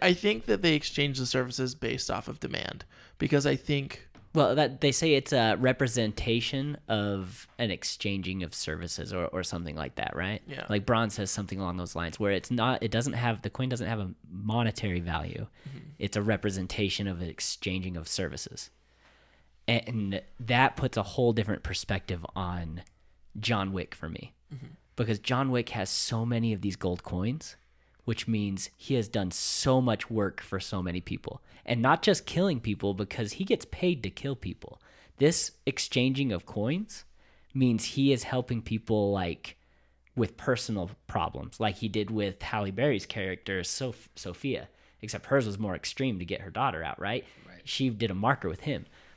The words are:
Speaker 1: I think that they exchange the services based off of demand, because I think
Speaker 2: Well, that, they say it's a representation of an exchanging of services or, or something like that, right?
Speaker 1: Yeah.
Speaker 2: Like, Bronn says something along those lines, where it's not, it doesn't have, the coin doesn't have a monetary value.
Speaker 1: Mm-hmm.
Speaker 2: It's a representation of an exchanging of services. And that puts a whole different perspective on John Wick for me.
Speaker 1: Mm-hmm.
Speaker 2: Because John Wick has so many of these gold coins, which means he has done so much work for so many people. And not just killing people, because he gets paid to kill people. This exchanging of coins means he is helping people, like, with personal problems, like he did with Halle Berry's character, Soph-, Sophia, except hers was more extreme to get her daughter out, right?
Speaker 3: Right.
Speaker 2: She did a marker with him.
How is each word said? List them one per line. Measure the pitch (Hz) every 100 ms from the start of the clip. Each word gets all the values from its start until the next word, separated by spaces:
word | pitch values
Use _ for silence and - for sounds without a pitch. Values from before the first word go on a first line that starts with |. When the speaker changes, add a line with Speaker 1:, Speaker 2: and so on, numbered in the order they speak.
Speaker 1:
I | 185
think | 180 208 220 -
that | 196
they | 202 147
exchange | - - 143 131
the | 123
services | 131 123 123 127
based | 135 120 123 -
off | 101 -
of | -
demand, | 131 - - - - - - -
because | - 143 143
I | 139
think | - 143 139 - - - - 160
Speaker 2:
Well, | 135
that, | 135 151 135
they | 143
say | 131 160 139
it's | 131
a | 135 110 107
representation | 127 131 127 120 110 - - 117 117 135 143 143 -
of | 110 104 98 92 107 - -
an | 117
exchanging | 90 - - 101 101 90 95
of | 85
services | - - 80 85 - 90
or, | 92 85
or | 90
something | 87 87 85 76
like | 67 -
that, | - -
right? | 92 104 -
Speaker 1:
Yeah. | 131 -
Speaker 2:
Like, | 104 101
Bronn | 113 113
says | 104 95
something | - 98 95
along | 92 90
those | 90 85
lines, | 85 -
where | 101
it's | 95 -
not, | 123 120 131
it | 110
doesn't | 110 131
have, | 117 120 110
the | 107
coin | - 131
doesn't | 123 98
have | 113
a | 92 - -
monetary | 90 107 113 113 - 104 87
value. | 85 80 82 - - - -
Speaker 1:
Mm-hmm. | 139 - -
Speaker 2:
It's | 98 107
a |
representation | 104 101 107 95 90 - 101 - 101
of | 87
an | 87
exchanging | - - - - 92 92 85
of | 78
services. | - 85 67 - - - _ _ _ _ _ _ _ _ _ -
And | 117 - 113 101 98 - -
that | 120 123 135 -
puts | 131 113
a |
whole | 101 - 120
different | 113 101 98
perspective | - 92 - 98 - 87 82 -
on | 90 87 82 85 - _ _ _ - 107
John | 107 110 95
Wick | 95 - -
for | 78
me. | - - - _
Speaker 1:
Mm-hmm. | 135 135 - _ -
Speaker 2:
Because | 113 131
John | - 127 135
Wick | 123 117
has | 117 98
so | - - 117 117
many | 117 117
of | 104
these | 101 90
gold | 92 90
coins, | - 90 104 156 - - _ _ _ _ -
which | 113 -
means | 110 101 95 - -
he | - 131
has | 107
done | 110 92
so | - - - 139 131
much | 123 107 -
work | 110 98 -
for | - 95
so | - 98
many | 90 90
people. | - 92 - - - - -
And | 120
not | 127 165
just | - 180 -
killing | 165 196 135
people, | 113 101 101
because | 98 101 - 107
he | - 190
gets | 180 -
paid | - 180 156
to | 95
kill | - 139 131
people. | 92 - - - - - - -
This | 147 170 - - -
exchanging | - - 127 127 135 135
of | 90 -
coins | 107 110 170 214 - - - - - -
means | 135 127 110 -
he | - 139
is | 127
helping | - 127 120 117
people, | - 110 - 107 101
like, | 98 90 - - - _ _ _ _ _ 127
with | 107 -
personal | - 120 - 104 90 - -
problems, | - 80 - 80 -
like | 107 95
he | 113
did | 104 101
with | 110 101 95
Halle | - 110 98
Berry's | 95 143 107 -
character, | 113 95 92 - 95
Soph-, | 85 - 131 - - -
Sophia, | 92 87 139 110 - _ _ _
except | 107 104 -
hers | 139 110
was | 101
more | 107 87
extreme | - - 131 95
to | 87
get | 95
her | 95
daughter | 110 135 80
out, | 80 -
right? | 98 123 - - -
Speaker 3:
Right. | -
Speaker 2:
She | - - 131
did | 107 110
a | 92
marker | 113 139 90
with | 82
him. | - 135 - - -